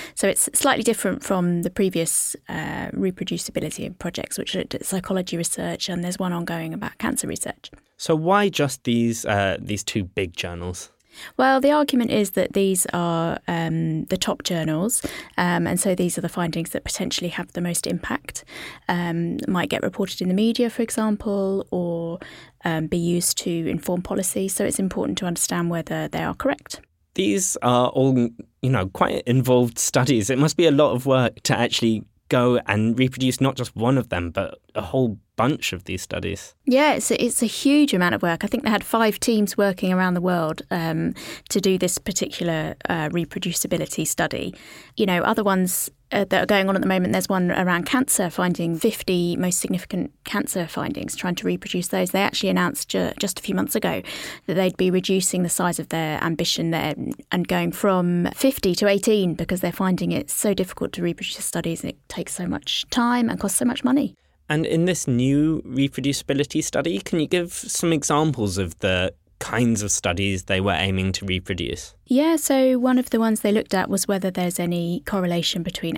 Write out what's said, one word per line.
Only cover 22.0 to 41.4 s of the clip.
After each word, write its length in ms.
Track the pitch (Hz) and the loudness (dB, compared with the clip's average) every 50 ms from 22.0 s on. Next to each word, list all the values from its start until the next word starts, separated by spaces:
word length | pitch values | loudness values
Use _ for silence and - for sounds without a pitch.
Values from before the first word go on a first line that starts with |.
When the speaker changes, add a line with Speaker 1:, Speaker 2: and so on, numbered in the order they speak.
| 170 165 170 180 - - - - - - _ _ - | -4 -6 -8 -8 -12 -16 -18 -20 -20 -20 _ _ -4
Speaker 1:
um, 240 | 175 160 160 160 | -2 -2 -2 -2
be 100 | 151 - | -2 -2
used 400 | 175 170 170 175 175 175 - - - | 0 0 2 0 2 0 0 -2 -2
to 280 | - 180 170 165 165 | -4 -4 -2 -2 -2
inform 340 | - - 165 - - 180 180 | -2 -4 -4 -2 -2 -2 -2
policy. 460 | 180 - 196 196 185 - - 202 190 | -2 -4 -4 -2 -2 -2 -2 -2 -2
So 160 | 190 - - 208 | -2 -2 -2 -2
it's 160 | 190 - - | -2 0 0
important 380 | 190 180 - 202 - - 180 | -2 -2 -2 -2 -2 -2 -2
to 80 | - 185 | -2 -2
understand 440 | 180 170 - - - 180 175 170 170 | -4 -2 -2 -2 -2 -2 -2 0 0
whether 380 | 170 165 156 - 160 160 156 | -2 -4 -4 -4 -4 -4 -4
they 160 | - - 160 165 | -4 -4 -4 -4
are 120 | - - | -4 -4
correct. 440 | - - 269 247 - - - - - - _ _ _ _ _ - | -2 -2 -2 -2 -2 -6 -16 -16 -16 -16 _ _ _ _ _ -2
Speaker 2:
These 420 | - 190 202 - 196 - - - - 120 | 0 0 2 2 0 0 -2 -4 0 2
are 260 | 123 123 123 123 123 | 4 4 4 4 4
all, 400 | - 139 135 135 131 123 120 113 - - - _ _ - | 4 4 4 4 6 4 2 2 -2 -8 -18 _ _ -4
you 80 | - 127 | 0 2
know, 180 | 131 104 92 | 2 2 2
quite 360 | 92 - - 175 - - - - | 0 2 0 2 2 2 -2 0
involved 500 | 123 120 131 120 127 127 123 123 117 - | 2 2 4 6 6 6 6 6 4 0
studies. 520 | - - - - 131 127 139 135 110 101 117 | -2 -4 2 2 2 4 4 4 2 4 2
It 80 | 131 | 2
must 180 | 127 147 156 - | 4 4 2 4
be 120 | - 175 | 4 4
a 40 | 160 | 6
lot 220 | 143 143 151 135 - | 6 6 6 6 4
of 120 | 123 127 | 2 2
work 360 | 139 131 131 123 113 - - - | 4 4 4 4 2 0 -2 -2
to 140 | - 127 | 0 2
actually 480 | 101 120 113 - - 120 113 110 107 - _ _ _ _ - | 2 2 2 2 2 2 2 2 2 -2 _ _ _ _ 2
go 300 | - 127 120 123 123 117 - | 2 4 6 6 4 2 2
and 300 | - 101 107 107 117 113 | 2 2 2 4 2 2
reproduce 440 | 123 131 127 127 123 131 127 123 - | 2 2 0 0 0 0 0 2 2
not 140 | 135 135 - | 2 2 2
just 200 | - 120 - - | 0 -8 -8 -4
one 220 | 107 110 123 139 | 0 2 4 4
of 120 | 131 117 - | 2 2 0
them, 200 | - 87 87 85 | -2 -2 -2 -2
but 300 | - 95 92 - - - _ _ - | -2 -2 -4 -4 -6 -14 _ _ -8
a 60 | - | -8
whole 360 | 98 85 - 131 127 113 98 - _ _ _ | -6 -2 0 2 2 2 0 -4 _ _ _
bunch 380 | - 113 135 151 - - - 95 | 0 2 2 2 0 -2 -6 -6
of 120 | 90 - | -6 -8
these 160 | - 92 92 | -8 -8 -8
studies. 520 | - - - 87 92 90 87 - - - _ _ - | -6 -6 -6 -6 -4 -4 -6 -6 -10 -16 _ _ -2
Speaker 1:
Yeah, 280 | - 247 269 302 302 - | 2 4 4 4 4 2
it's 160 | - - - | 2 0 -2
a, 140 | - - - | 0 2 2
it's 180 | 240 226 - | 0 2 0
a 60 | 240 | -2
huge 460 | 214 - - - 277 285 302 294 285 214 | -2 -2 0 2 4 6 6 6 4 4
amount 200 | 185 180 175 - | 2 2 2 2
of 80 | - | 2
work. 220 | - 175 165 165 - | 0 0 0 0 -2
I 40 | |
think 160 | 202 - 233 - | -2 -2 -2 0
they 60 | 220 | 0
had 140 | 214 196 - | 0 0 0
five 360 | - - 226 226 214 202 - | 0 2 2 4 2 2 0
teams 380 | - 254 226 214 208 196 - | 0 2 2 2 2 0 2
working 340 | - 202 196 185 190 196 185 | 2 2 2 2 0 0 0
around 220 | 185 185 185 185 180 | 2 2 2 2 2
the 80 | 175 | 0
world, 400 | 175 180 180 170 160 156 165 - - - | 2 2 2 2 0 -2 -4 -6 -6 -6
um, 460 | 190 175 165 165 160 165 165 170 - - - - - - | -4 -2 -2 -2 -2 0 -2 -2 -4 -6 -10 -14 -14 -16